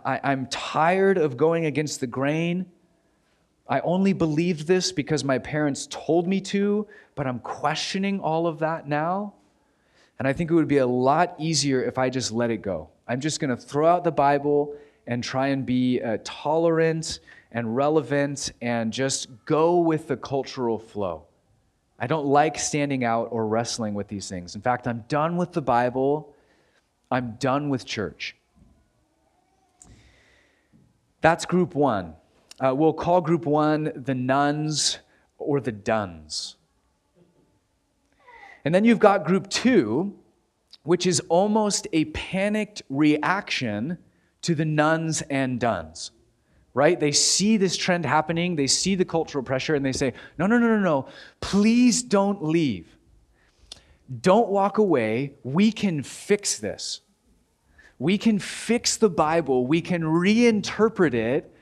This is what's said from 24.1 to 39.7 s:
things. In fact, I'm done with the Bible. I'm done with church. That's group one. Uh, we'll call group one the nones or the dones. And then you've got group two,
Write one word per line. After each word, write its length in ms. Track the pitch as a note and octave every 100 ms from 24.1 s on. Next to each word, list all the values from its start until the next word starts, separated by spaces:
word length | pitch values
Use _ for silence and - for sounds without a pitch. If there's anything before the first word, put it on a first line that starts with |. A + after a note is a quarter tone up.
| G2+ -
things. 280 | F#2 F2 G#2+
In 60 |
fact, 260 | B2 B2 B2+
I'm 180 | A#2 -
done 300 | D3 D#3+ F3
with 140 | F3
the 100 | E3
Bible. 720 | C3 A#2+ B2 C3 C3+ D3+ D3+ _ _ _ _ _ _ _ _
I'm 240 | B2+ A#2+ G#2
done 300 | C3 C#3 D3
with 160 | C3 -
church. 500 | A2+ F2 - - - _ _ - _ _ _ _ _ _ _ _ _ F#5+ _ - - _ _ _ _ _ _ _ _ _ _ _ _
That's 240 | D#3+ E3 -
group 300 | F3+ E3+ C#3
one. 400 | C#3 G#2 E2+ D#2+ _ _ _ -
Uh, 140 | C3 C3+
we'll 180 | D#3+
call 280 | D#3 E3 F3+
group 240 | D#3 E3+ D3+
one 460 | D3+ D3+ D3+ D3+ -
the 200 | B2+ B2+
nones 840 | B2+ C3+ C#3+ D3+ D#3 D3 - - _ _ _ _
or 220 | C#3+ C#3+
the 120 | A#2+
dones. 840 | G#2 A#2 A2 F#2+ E2 D#2 - - - _ _ _ _ _ F3 E3 _ _ _ _ _ _ _ _ _ _ - - - C#3+
And 80 |
then 100 | F3+
you've 160 | A3+ G3
got 260 | G#3 G3 D#3
group 220 | F#3+ C3
two, 640 | - B3